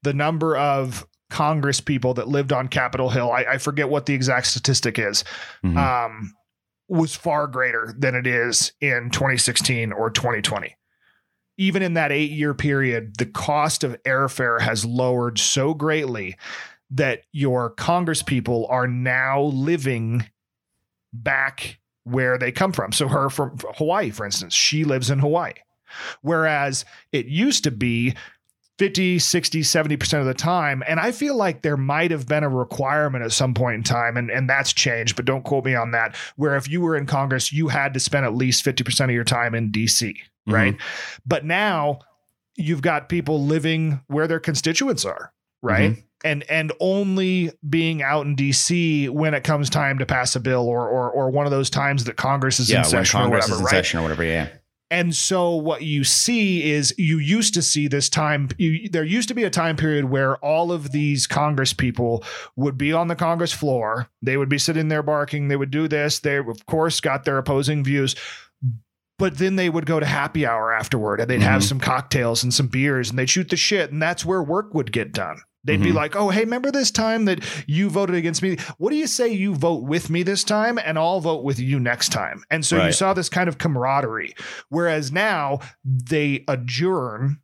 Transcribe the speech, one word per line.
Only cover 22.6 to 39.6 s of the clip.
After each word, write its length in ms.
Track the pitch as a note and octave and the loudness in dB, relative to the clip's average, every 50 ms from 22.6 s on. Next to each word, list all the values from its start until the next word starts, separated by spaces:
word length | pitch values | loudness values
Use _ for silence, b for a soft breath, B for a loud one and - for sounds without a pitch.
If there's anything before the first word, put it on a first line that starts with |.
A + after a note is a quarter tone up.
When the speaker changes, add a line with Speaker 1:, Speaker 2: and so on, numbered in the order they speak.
| F#3 F#3+ | 0 0
Speaker 1:
from. 200 | F3 - G#2+ G2 | 0 -2 -4 -2
So 160 | G#2 - D3+ C3 | -2 -2 0 0
her 240 | C#3 D3+ C#3 C#3 | 0 0 0 -2
from 260 | C3 - C#3+ C3 - B2 - D3+ G#2+ - | -2 -4 -6 -6 -6 -10 -12 -12 -6 -4
Hawaii, 340 | D#3+ D3+ F3 G3+ G#3 B2 | -2 0 0 0 -2 -4
for 120 | G#2 - G#2+ | -6 -6 -8
instance, 300 | G2+ G2 - F#2+ E2+ - | -6 -6 -6 -6 -2 0
she 300 | - - - D3 D3+ D#3+ | 2 2 2 2 2 2
lives 260 | D3 C#3 C3 B2+ A2+ | 2 0 0 0 0
in 80 | C#3+ C#3 | 2 2
Hawaii. 360 | C3+ D3 D3+ E3+ E3+ A2 - - _ _ _ _ B B B B B B B B | 2 2 2 0 0 -2 -8 -14 _ _ _ _ B B B B B B B B
Whereas 640 | _ C#3 E3+ D#3+ D#3+ D#3+ D3+ D3 C#3+ C#3 C3+ B2+ - B B B B B | _ 0 0 2 2 2 2 2 0 0 -2 -4 -6 B B B B B
it 140 | - C#3+ A#2 | -2 -2 -2
used 380 | B2 C#3+ D#3+ A3 C#4+ C4+ - - | 0 0 2 2 2 2 2 0
to 80 | D#3 | 0
be 420 | C3 G2+ A#2 A#2+ A#2 A#2 A#2+ B2+ B2+ B B B B B B _ _ _ _ _ _ _ | -2 0 -2 0 0 0 0 0 -2 B B B B B B _ _ _ _ _ _ _
fifty, 400 | G3 G3 G3 F#3 F#3 F3+ F3+ F3 | 0 0 2 2 2 2 2 2
sixty, 460 | C3 - - - - - - D#3+ D#3 | 2 2 0 0 0 0 -2 0 0
seventy 340 | - - E3 D#3 D3+ D3+ C#3 | 2 2 2 2 2 0 -2
percent 240 | - - - D3 | 0 0 0 0
of 60 | C#3 C3 | 0 0
the 80 | B2+ | -2
time. 480 | - - D#3+ F3 F3+ D#3+ D3 C#3 C3 B2 C3+ | -2 0 0 0 2 2 0 0 -2 -2 -2
And 120 | D#3+ E3 | -2 0
I 120 | E3 A#3 | 0 -2
feel 240 | A#3+ A#3+ C#4+ D4 C#4+ | -2 0 -2 0 0
like 280 | A#3+ G#3 F#3 D3+ B2+ - | 2 0 0 0 -2 -2
there 120 | E3 D3 | -2 0
might 360 | C3+ C3+ C3+ C#3+ D#3 E3+ F3 | 0 0 0 2 2 2 2
have 160 | E3 D3+ C3 A#2+ | 0 -2 -2 0
been 160 | D3+ D3+ D3+ | 0 0 2
a 60 | C#3+ | 0
requirement 720 | C3 B2+ B2 A#2+ - - C#3 C3 C#3+ D3+ D3+ D3 C3 B2+ A#2+ | 0 0 -2 -2 -4 -4 -2 0 2 2 2 0 0 -2 -2
at 80 | A#2 | -2
some 240 | A2+ - C3+ B2+ B2 | 0 0 2 2 2
point 200 | G#2+ B2+ B2 A#2 | 2 0 0 0
in 80 | G#2+ A#2 | -2 -2
time, 320 | - B2+ A#2+ A#2 A#2 A#2 | 0 0 2 0 0 0
and, 140 | B2 A#2+ A2+ | -2 -2 -2
and 180 | G#2 B2+ C3+ B2+ | -2 -2 0 2
that's 240 | - - C#3 - | 2 0 2 0
changed, 440 | - - - C#3 A#2+ A#2 A2+ A2 - | 0 2 2 0 0 0 -2 -2 -2
but 100 | - A#2+ | -2 0
don't 180 | B2 C3+ C3+ C3 | -2 -2 -2 -2
quote 220 | - C#3+ C3+ B2 | -2 -2 0 0
me 80 | C3 C3 | 0 0
on 180 | A#2+ A#2 A#2+ | 0 0 0
that, 240 | A#2 A#2 A2+ A2+ B B B B B | 0 0 0 -2 B B B B B
where 200 | - C#3+ D3+ C#3 | -2 0 0 0
if 140 | C#3 C3 C3+ | 0 -2 -2
you 120 | D3 F3 | -2 -2
were 140 | F3 E3 D#3+ | 0 0 0
in 120 | D3+ C#3+ C3+ | 0 -2 0
Congress, 440 | D3+ C3+ C3+ C#3+ C3 B2+ B2 - | 0 0 0 0 0 0 -2 -2
you 160 | C#3+ D3 E3 D3+ | 0 0 0 2
had 280 | B2 D3 C#3 C#3 C3+ | 2 0 0 0 -2
to 40 | C3 | -2
spend 260 | - - - C#3+ C#3 | -4 0 0 0 0
at 100 | B2 G#2+ | 0 0
least 280 | B2 C3 B2+ A#2+ - - | 0 0 2 2 2 0
fifty 200 | C#3 C3 - B2+ | 0 0 0 -2
percent 260 | A#2 B2 - C#3 B2+ | -2 0 0 2 2
of 60 | B2 | 2
your 80 | A#2+ A#2 | 0 0
time 320 | - - A#2+ A#2+ A#2+ A2+ | 0 0 0 0 0 0
in 160 | A#2 | 0